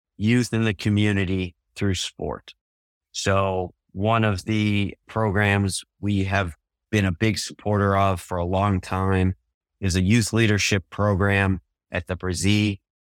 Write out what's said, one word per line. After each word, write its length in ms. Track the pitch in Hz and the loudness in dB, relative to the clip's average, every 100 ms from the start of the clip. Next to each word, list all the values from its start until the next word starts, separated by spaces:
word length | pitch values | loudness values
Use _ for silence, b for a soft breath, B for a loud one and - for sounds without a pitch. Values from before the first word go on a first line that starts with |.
| _ - | _ -4
youth 360 | 104 120 117 | 2 2 2
in 120 | 113 | 0
the 100 | 113 | 0
community 800 | 98 107 104 104 98 92 95 90 - _ | 0 0 2 2 0 -2 -2 -4 -10 _
through 200 | - 101 | -4 -2
sport. 600 | 92 - - 80 50 - - _ _ _ _ _ | -2 -6 -8 -10 -10 -14 -20 _ _ _ _ _
So 600 | - 104 98 95 92 90 - _ | -4 0 0 0 -2 -6 -12 _
one 320 | 92 104 113 | -4 0 2
of 200 | 110 95 | 2 0
the 500 | - 110 107 104 98 - - | -2 0 0 0 -2 -6 -10
programs 800 | 113 110 98 104 101 98 - - _ | -4 0 2 2 2 0 -4 -10 _
we 240 | 101 101 | -2 -2
have 300 | 95 98 90 - _ _ _ | 0 0 -2 -6 _ _ _
been 140 | 107 | 0
a 80 | 95 | 0
big 260 | 85 110 104 | 0 0 -2
supporter 580 | - - 104 104 101 98 | -6 -8 -2 0 2 2
of 240 | 98 92 | 2 0
for 180 | - 90 | -4 -4
a 60 | |
long 360 | 87 95 101 95 | -2 0 0 0
time 540 | - 92 95 95 92 95 _ _ _ _ | -2 -2 0 2 0 -2 _ _ _ _
is 160 | 95 90 | -2 0
a 40 | |
youth 320 | 92 117 104 | 2 2 2
leadership 520 | 110 113 104 - 101 - | 2 2 2 0 -2 -2
program 680 | - 104 98 101 98 98 92 - _ _ | -2 0 0 2 2 2 0 -6 _ _
at 160 | 90 - | -8 -6
the 100 | 90 | -6
Brazil 600 | 92 85 92 104 104 98 _ _ | -6 -2 0 2 0 -4 _ _